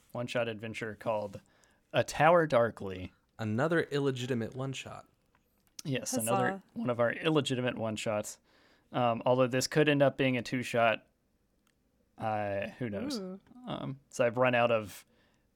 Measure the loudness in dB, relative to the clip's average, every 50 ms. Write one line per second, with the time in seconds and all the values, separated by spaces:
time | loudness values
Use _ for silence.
0 | _ _ -10 -8 -8 -4 -2 -2 -2 -2 -4 -8 -8 -10 -8 -8 -8 -8 -10 -8
1 | -4 -4 -4 -2 -4 -6 -10 -14 _ _ _ _ _ _ _ _ _ _ -2 -2
2 | 0 0 0 4 6 6 6 6 4 4 4 2 2 2 0 -6 -10 -10 -8 -8
3 | -10 -12 _ _ _ _ _ -6 -4 -2 0 0 0 2 2 0 0 0 -2 -2
4 | 0 -2 -2 -4 -4 -4 -2 -2 -2 -4 -6 -8 -8 -8 -8 -10 -12 -14 -16 -16
5 | -18 _ _ _ _ _ _ _ _ _ _ _ _ _ -18 -12 -6 -4 -4 -4
6 | -2 -2 -4 -2 0 0 0 2 0 0 -2 -6 -12 _ -10 -6 -4 -2 0 2
7 | 0 0 0 0 0 2 2 2 2 0 -2 0 -2 -2 -2 -2 -4 -4 -4 -4
8 | -2 -2 -2 -2 -2 -6 -12 _ _ _ _ _ _ _ _ _ _ _ -2 0
9 | 2 2 2 2 2 2 4 4 4 2 2 0 0 2 2 4 4 4 6 6
10 | 4 4 4 2 0 2 2 0 -2 -2 -4 -4 -4 0 2 4 4 4 4 2
11 | _ _ _ _ _ _ _ _ _ _ _ _ _ _ _ _ _ _ _ _
12 | _ _ _ -6 -4 -2 -2 -2 -2 -2 -2 -4 -4 -6 -6 -6 -6 -6 -4 -6
13 | -4 -4 -6 -6 -6 -10 -12 -14 _ _ -20 -18 -10 -10 -8 -8 -6 -8 -10 -12
14 | _ _ -2 0 0 2 4 4 2 4 6 4 4 4 4 2 0 -4 -12 -18
15 | -20 _ _ _ _ _ _ _ _ _ _